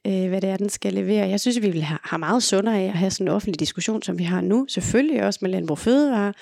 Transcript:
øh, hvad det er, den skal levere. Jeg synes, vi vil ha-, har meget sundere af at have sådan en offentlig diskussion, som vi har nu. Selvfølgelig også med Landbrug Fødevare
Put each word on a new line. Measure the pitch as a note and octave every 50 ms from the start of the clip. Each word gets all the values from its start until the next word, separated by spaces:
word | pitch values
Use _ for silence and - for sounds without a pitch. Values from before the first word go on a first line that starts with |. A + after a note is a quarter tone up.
| -
øh, | G3+ F#3+ F#3+ F#3
hvad | F#3 F#3 F#3+
det | F#3+ F#3+
er, | F#3+
den | F#3+ G3+ G3+
skal | - - - G3+ F#3+
levere. | G3 F#3+ F#3 G#3+ G#3+ G3+ F#3
Jeg | G3 G3+
synes, | - B3 A#3+ A#3+
vi | G#3 G3
vil | E3+ D#3+ D#3
ha-, | D3+ D#3 - -
har | - E3+
meget | E3 D#3+ D#3 G#3+ B3 A3+
sundere | - G3+ F#3+ G3+ A#3 A3 G3
af | F#3+
at | F#3+ G3
have | E3+ F#3+ F#3+
sådan | - - F#3+
en | F3 D#3+
offentlig | G#3 - G#3 E3+ -
diskussion, | D#3+ - - F#3 - - A3 G#3+
som | - - F3+ F3
vi | F3
har | E3+ F3+ F3+
nu. | F3+ F3+ G3+ B3 C4+
Selvfølgelig | - - F#3 F#3 - - A#3 C#4 D#4 D4+ A3 C#3+
også | G3+ G3+ -
med | - F#3
Landbrug | F#3 F#3 E3+ D#3+ D3 -
Fødevare | - A3 B3 C#4+ D4 C#4+ B3 G#3 G3+ G3+ G3+ -